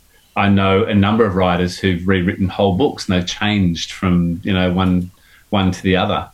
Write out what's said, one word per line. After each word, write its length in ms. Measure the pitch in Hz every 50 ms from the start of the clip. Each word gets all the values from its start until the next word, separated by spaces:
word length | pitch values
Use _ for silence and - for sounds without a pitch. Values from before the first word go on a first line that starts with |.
| _ _ _ _ _ _ -
I 140 | 104 101 101
know 340 | 101 98 98 95 95 98 110
a 100 | - 107
number 300 | 101 101 101 110 113 117
of 100 | 101 87
writers 440 | 95 92 90 87 87 90 90 - -
who've 260 | - 95 90 85 90
rewritten 440 | 95 95 92 87 95 104 - 98 92
whole 260 | - - 101 98 90
books 320 | 95 143 - - - -
and 80 | - 92
they've 80 | 90 87
changed 680 | - - - 104 104 104 101 95 87 85 82 - - -
from, 480 | - - 92 90 87 87 85 85 82 -
you 80 | 104
know, 220 | 98 92 92 92 90
one, 360 | 92 92 90 92 90 90 92 - _ _ _ - - _ -
one 200 | 107 101 95 98
to 100 | 98 - -
the 120 | 95 92
other, 320 | 90 104 104 90 71 - -